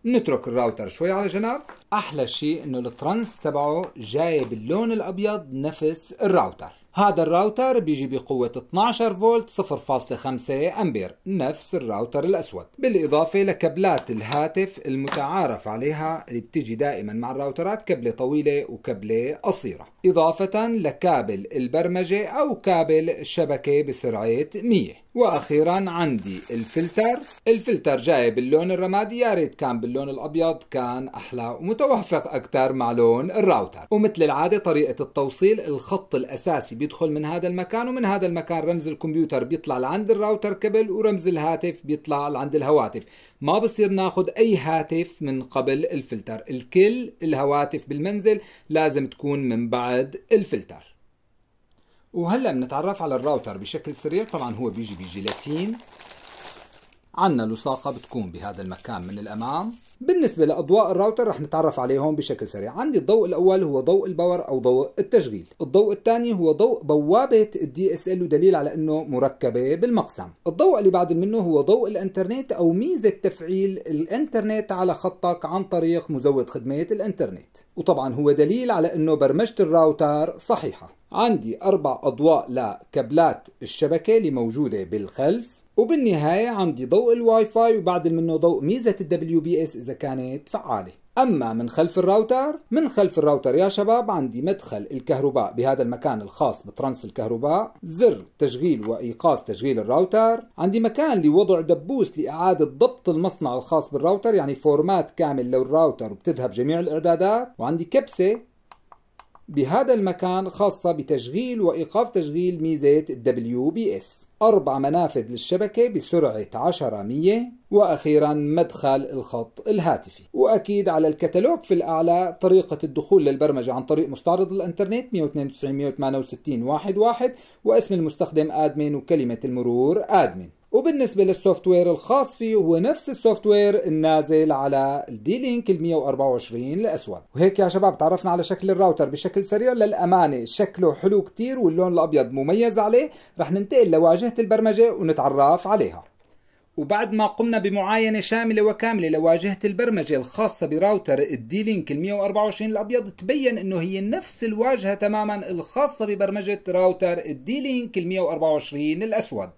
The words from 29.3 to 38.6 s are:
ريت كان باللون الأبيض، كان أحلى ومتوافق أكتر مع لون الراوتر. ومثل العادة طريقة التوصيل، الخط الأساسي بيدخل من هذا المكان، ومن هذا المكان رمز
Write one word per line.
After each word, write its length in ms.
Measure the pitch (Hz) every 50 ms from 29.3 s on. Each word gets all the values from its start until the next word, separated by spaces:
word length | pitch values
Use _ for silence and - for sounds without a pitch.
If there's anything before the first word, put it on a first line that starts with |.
| 202
ريت 200 | 175 156 135 -
كان 260 | - 147 127 120 117
باللون 280 | 117 120 123 135 139 139
الأبيض، 480 | 139 123 123 156 147 165 165 165 156 160 - _
كان 380 | - 131 123 120 123 131 135 131
أحلى 480 | - 117 - - 127 120 117 120 120 -
ومتوافق 760 | 165 185 226 220 294 285 262 220 190 - 175 147 - - 151
أكتر 380 | 135 - - - 139 131 131
مع 200 | 131 131 123 117
لون 380 | 117 120 117 117 117 123 143 185
الراوتر. 560 | 185 220 208 190 156 110 95 - - - - _
ومثل 320 | 214 208 214 208 214 165
العادة 360 | 160 147 135 143 160 170 208 202
طريقة 440 | - 180 151 151 151 131 123 -
التوصيل، 580 | 139 - _ 147 139 131 - - 190 202 226 214
الخط 540 | - 151 143 127 - - 196 190 190 _ -
الأساسي 600 | 131 127 - 135 - - 185 156 131 - - 117
بيدخل 380 | 113 147 147 - - 165 156
من 120 | 147 151 151
هذا 240 | 151 165 175 170 175
المكان، 400 | 180 180 180 180 214 233 240 254
ومن 160 | 254 262 233
هذا 220 | 196 202 196 185
المكان 320 | 175 170 165 160 - 170
رمز 300 | 160